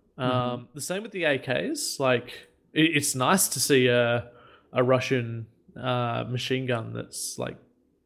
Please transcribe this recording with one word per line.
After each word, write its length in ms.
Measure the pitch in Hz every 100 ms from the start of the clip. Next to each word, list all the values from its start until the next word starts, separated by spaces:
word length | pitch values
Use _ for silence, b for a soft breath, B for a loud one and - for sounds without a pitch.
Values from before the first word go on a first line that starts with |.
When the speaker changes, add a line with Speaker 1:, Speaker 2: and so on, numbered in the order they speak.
| _ -
Speaker 1:
Mm-hmm. 40 |
Speaker 2:
Um, 460 | 127 127 123 123 120
the 60 | 147
same 220 | - 185
with 100 | 226
the 120 | 190
A 140 | 160 135
Ks. 600 | 135 123 226 311 - -
Like, 480 | 135 120 - - - _ _
it, 240 | 147 165 151
it's 180 | 131
nice 340 | 127 131 190 -
to 120 | 135
see 260 | - 139 127
a, 420 | 123 120 120 - B B B B
a 100 | 123
Russian, 640 | 127 127 - 131 117 113 113 _ _ -
uh, 440 | 127 123 120 117 117
machine 380 | 123 - 131 131
gun 260 | 117 113
that's 460 | 117 113 - - -
like 180 | 123 - _ _ _ _